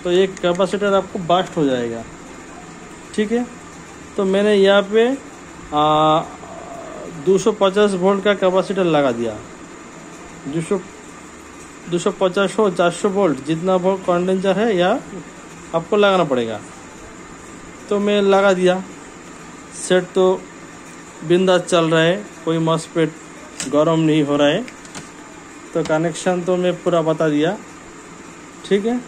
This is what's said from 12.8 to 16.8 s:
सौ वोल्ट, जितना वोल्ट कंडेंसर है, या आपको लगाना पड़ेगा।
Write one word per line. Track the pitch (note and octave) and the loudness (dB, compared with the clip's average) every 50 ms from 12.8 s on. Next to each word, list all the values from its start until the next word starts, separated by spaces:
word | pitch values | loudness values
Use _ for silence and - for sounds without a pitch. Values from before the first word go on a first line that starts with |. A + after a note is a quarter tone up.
| F3+ F3 | 2 2
सौ | E3+ - - G#3 | 0 0 -2 -2
वोल्ट, | F#3 G3 G3+ F3 C#3 B2+ C3 | 2 2 2 2 2 0 -2
जितना | C#3 E3 D#3+ E3+ F#3 F#3 | -4 -4 -2 0 0 0
वोल्ट | F3+ F3 F#3 G3 F#3+ | 2 2 0 0 0
कंडेंसर | F#3 - F3 F3 F3+ F#3 F#3+ F#3+ F#3 G3 F#3 F#3 | 0 0 0 0 2 0 0 0 2 0 0 2
है, | A3 A#3+ G#3+ F3 | 2 0 2 2
या | F3 F#3 A3 D4 - - - F#3 D3 - - - - - - - - - - | 2 2 2 0 -4 -10 -14 -14 -14 -16 -18 -20 -20 -20 -20 -20 -16 -4 -4
आपको | E3 E3 - A3 | -4 -2 0 2
लगाना | G#3 G3+ G3+ F#3+ F#3 E3+ | 4 4 4 4 4 2
पड़ेगा। | D#3 C3+ B2 A#2 A2+ A2 G#2 - - - - | 2 0 -2 -2 -2 -6 -8 -10 -14 -18 -18